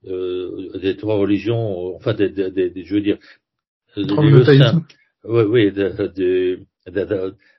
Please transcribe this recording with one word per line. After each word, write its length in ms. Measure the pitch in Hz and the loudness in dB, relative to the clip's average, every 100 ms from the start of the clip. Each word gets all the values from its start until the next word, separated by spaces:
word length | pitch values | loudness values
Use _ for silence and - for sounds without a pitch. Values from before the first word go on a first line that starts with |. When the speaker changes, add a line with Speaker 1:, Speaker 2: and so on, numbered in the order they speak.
| 92 | -10
Speaker 1:
euh, 680 | 92 92 90 90 92 92 95 | -8 -6 -8 -8 -12 -12 -6
des 180 | 95 92 | -6 -4
trois 180 | 104 107 | -4 -2
religions, 800 | 98 101 101 117 113 90 90 90 | 0 -2 -2 -4 -4 -6 -8 -8
enfin 180 | 127 104 | -6 -2
des, 140 | 95 | -2
des, 220 | 85 92 | -2 -6
des, 180 | 92 90 | -2 -4
des, 120 | 90 | -6
je 120 | 85 101 | -4 -2
veux 60 | |
dire, 180 | 101 98 - - _ _ _ _ _ - | -2 -4 -8 -20 _ _ _ _ _ -8
euh, 80 | 98 | -4
Speaker 2:
Trois 180 | 101 | 2
Speaker 1:
des 60 | 147 | 6
lieux 80 | 139 | 6
Speaker 2:
monothéismes. 240 | 123 139 | 8 6
Speaker 1:
saints. 220 | 123 160 - - _ _ | 6 2 -2 -20 _ _
Oui, 200 | 101 117 | -2 0
oui, 280 | 104 120 101 | 2 2 2
de, 180 | 98 98 | 0 -4
de, 760 | 104 98 95 92 92 92 92 98 _ - | -2 -6 -2 -2 0 -2 -4 -12 _ -10
de, 180 | 90 92 | -6 -4
de, 300 | 101 95 - _ | -4 -6 -12 _